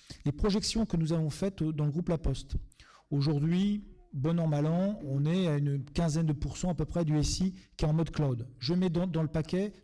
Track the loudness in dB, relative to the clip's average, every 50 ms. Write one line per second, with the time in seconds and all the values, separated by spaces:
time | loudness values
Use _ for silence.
0 | -20 -20 -14 -6 -4 -2 -2 0 0 2 2 0 0 -2 -2 0 0 0 0 0
1 | 0 2 2 2 0 0 -2 -2 -2 -4 -2 -2 -2 -2 0 0 0 0 0 0
2 | 0 0 0 0 0 0 -2 -2 -4 -6 -6 -6 -6 -8 -14 -20 -20 -20 -20 -20
3 | _ -2 0 0 2 2 2 2 2 2 2 4 2 2 0 0 -4 -8 -16 -20
4 | -18 -10 -6 -2 0 0 2 2 2 2 2 2 2 2 2 2 2 0 0 -2
5 | -4 -4 -2 0 0 2 2 2 2 2 2 2 2 0 0 -2 -4 -6 -4 -2
6 | 0 0 2 2 2 0 0 -2 -4 -6 -6 -4 -4 -2 -2 -2 -2 -2 -2 0
7 | 0 2 2 2 2 2 0 0 0 -2 -2 -4 -12 -20 _ -2 0 2 2 2
8 | 0 0 0 0 0 0 0 -2 -4 -8 -10 -6 -4 0 0 2 2 2 2 0
9 | 0 0 0 0 -2 0 0 -2 -2 -2 -2 -2 -2 -2 -6 -10